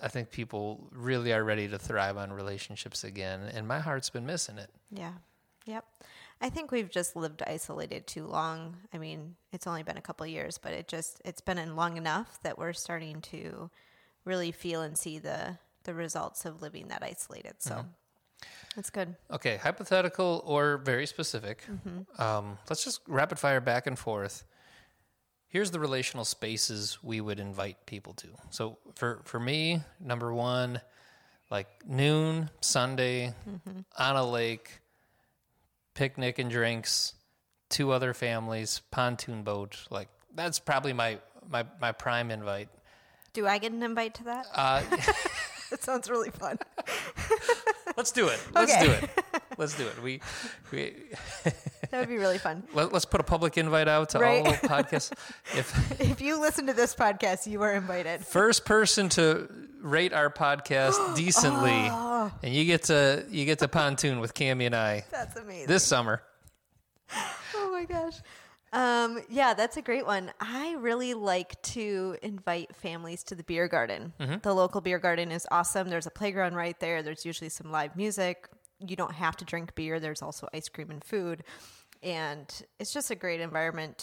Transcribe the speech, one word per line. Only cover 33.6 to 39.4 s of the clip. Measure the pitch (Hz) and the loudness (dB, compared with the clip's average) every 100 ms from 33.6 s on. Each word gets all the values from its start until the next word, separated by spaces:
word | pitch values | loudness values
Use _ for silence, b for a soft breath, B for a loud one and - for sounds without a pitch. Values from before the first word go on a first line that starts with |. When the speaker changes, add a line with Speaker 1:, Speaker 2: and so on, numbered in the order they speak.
| 190 185 190 - | -12 -14 -14 -2
Speaker 1:
on | 131 139 | 2 2
a | 123 | 2
lake, | 120 117 113 - - _ _ _ _ _ _ _ _ _ _ _ - | 2 0 -2 -10 -20 _ _ _ _ _ _ _ _ _ _ _ -2
picnic | 139 135 127 123 | -2 0 -2 -2
and | 123 | -2
drinks, | 117 117 113 110 - - - _ _ _ _ - | 2 2 0 -2 0 -2 -6 _ _ _ _ -6
two | - 139 | 0 2
other | 127 127 | 2 2
families, | 120 120 113 113 113 110 - - | 0 -2 -2 -2 -4 -4 -6 -4
pontoon | - 123 120 - 110 | 0 0 0 -6 -6